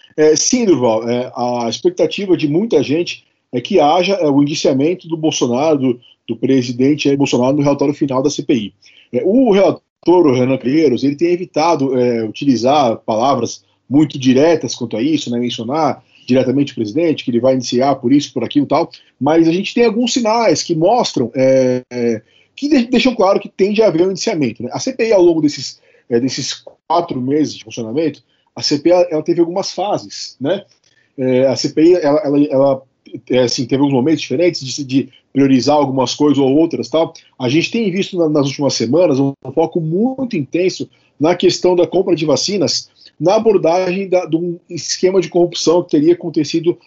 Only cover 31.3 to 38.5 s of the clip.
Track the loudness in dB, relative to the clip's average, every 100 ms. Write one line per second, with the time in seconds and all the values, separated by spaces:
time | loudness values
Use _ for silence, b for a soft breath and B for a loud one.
31.3 | 2 2 0 -2 2 4 4 4 0 2
32.3 | 0 2 2 2 0 -6 _ -20 -18 -2
33.3 | 0 2 0 -2 0 2 2 2 0 -2
34.3 | 0 0 0 -6 -10 -4 -2 -2 B _
35.3 | 0 2 4 2 2 0 0 -2 0 2
36.3 | 4 2 2 2 -2 -4 -2 -2 B B
37.3 | -6 -2 0 0 -2 -2 -2 -4 -2 0
38.3 | 0 -2